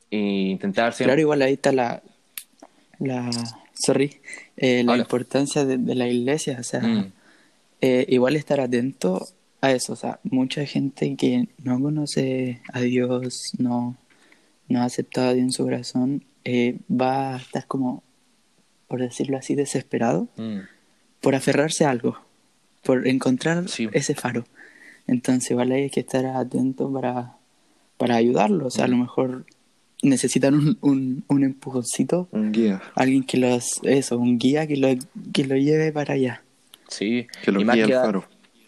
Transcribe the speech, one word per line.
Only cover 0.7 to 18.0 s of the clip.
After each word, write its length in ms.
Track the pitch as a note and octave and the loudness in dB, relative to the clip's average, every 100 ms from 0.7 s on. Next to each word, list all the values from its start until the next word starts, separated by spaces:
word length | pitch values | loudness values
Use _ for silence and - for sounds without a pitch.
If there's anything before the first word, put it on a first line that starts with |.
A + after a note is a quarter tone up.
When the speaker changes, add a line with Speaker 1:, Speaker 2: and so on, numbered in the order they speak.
| F#2+ A#2 | 0 -2
Speaker 1:
siempre 180 | - B2+ | 0 2
Speaker 2:
Claro, 100 | C#3+ | 4
igual 200 | D3+ D3 | 4 2
ahí 120 | C3+ | 2
está 200 | C#3 C#3 | 2 2
la, 280 | C3 A#2+ - - _ _ - - _ - _ _ - | 2 0 -4 -14 _ _ -20 -20 _ -20 _ _ -8
la, 300 | C#3 B2+ B2 A#2 A#2 - - | -6 -4 -4 -6 -6 -12 -20
sorry, 480 | - - C3+ C#3+ - - - - - | -4 0 2 0 -4 -18 -20 -20 -2
eh, 260 | C3 B2 | 2 4
la 100 | A#2+ | 4
Speaker 1:
Hola. 80 | A#2+ | 2
Speaker 2:
importancia 640 | A#2 B2 A#2+ C3+ C#3 D3+ C3+ | 0 -2 -2 -2 0 0 0
de, 120 | C3 | 0
de 180 | A#2+ B2+ | 0 -2
la 120 | A#2+ | 0
iglesia, 500 | B2 B2 D3+ - B2 | 0 0 -2 -4 -8
o 40 | |
sea, 160 | B2 B2+ | -6 -2
Speaker 1:
Mm. 300 | A#2 A2 F#2+ - _ _ _ _ _ _ | 0 0 -2 -10 _ _ _ _ _ _
Speaker 2:
eh, 240 | C3 B2+ - | 2 2 2
igual 260 | B2+ B2+ D3+ | 2 4 0
estar 240 | - C#3 | 0 0
atento 680 | B2+ B2 B2+ - F3+ F#3 - - _ _ | 0 0 -2 -2 -2 -2 -6 -16 _ _
a 100 | C3+ | 0
eso, 220 | B2+ - | 0 -2
o 20 | A#2 | -6
sea, 240 | B2 A#2 | -8 -8
mucha 420 | A#2 C3 C3 - C#3+ | -4 -2 0 -2 -4
gente 500 | D3 C#3 - D3 C3+ | -2 -4 -2 -4 0
que 300 | C3+ B2 A#2+ - | 0 0 -2 -4
no 160 | B2 B2+ | -4 0
conoce 800 | C#3+ D3+ D3 - C3+ C3 B2+ A#2+ - | 0 -2 -2 -2 -2 -2 -4 -6 -10
a 100 | B2 | -4
Dios, 680 | B2 B2+ B2 B2+ B2+ - - - | 0 2 0 -2 -4 -8 -10 -4
no, 400 | B2 B2 A#2+ B2 _ _ _ _ _ _ - | -2 -2 -4 -8 _ _ _ _ _ _ -4
no 120 | B2+ | -2
ha 40 | B2 | 0
aceptado 440 | - A2+ - B2+ | -2 -4 0 2
a 40 | |
Dios 100 | B2+ B2+ | 2 0
en 60 | |
su 120 | B2+ | 0
corazón, 600 | C3 B2+ B2 B2+ B2+ C#3+ - _ - | -2 -4 -4 -2 0 -2 -8 _ -4
eh, 320 | B2 A#2+ - - | 0 0 -2 -4
va 460 | B2 B2+ C3+ C3+ C3 | 0 0 0 -2 -6
a 20 | |
estar 300 | B2+ C#3+ - | -8 -8 -6
como, 360 | C3+ B2+ C#3+ | -4 -2 -4